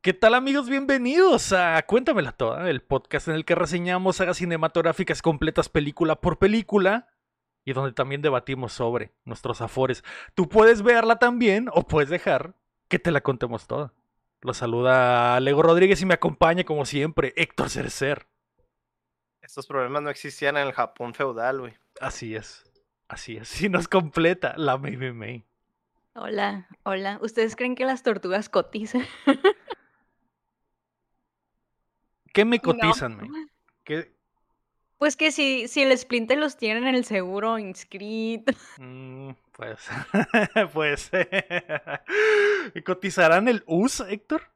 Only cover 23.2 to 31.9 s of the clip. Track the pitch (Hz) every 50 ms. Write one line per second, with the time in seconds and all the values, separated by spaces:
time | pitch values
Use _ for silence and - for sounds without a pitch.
23.2 | - - 90 - 113 - - - 156 208 185 180 175 - - 190 180 151 - -
24.2 | 165 165 185 185 - 135 - - 160 143 127 135 139 143 - 127 131 131 120 117
25.2 | 107 107 123 120 107 _ _ _ _ _ _ _ _ _ _ _ _ _ _ -
26.2 | - - 214 202 202 202 202 196 180 _ - _ _ 208 196 190 196 196 202 196
27.2 | 202 226 226 - 220 226 220 - 247 247 254 247 254 262 262 247 - - 220 196
28.2 | - 185 180 185 180 - - 196 170 - - 220 214 214 - 254 254 - - -
29.2 | - - 269 269 - 381 427 _ _ - 453 _ _ _ _ _ _ _ _ _
30.2 | _ _ _ _ _ _ _ _ _ _ _ _ _ _ _ _ _ _ _ _
31.2 | _ _ _ _ _ _ _ _ _ _ _ _ _ _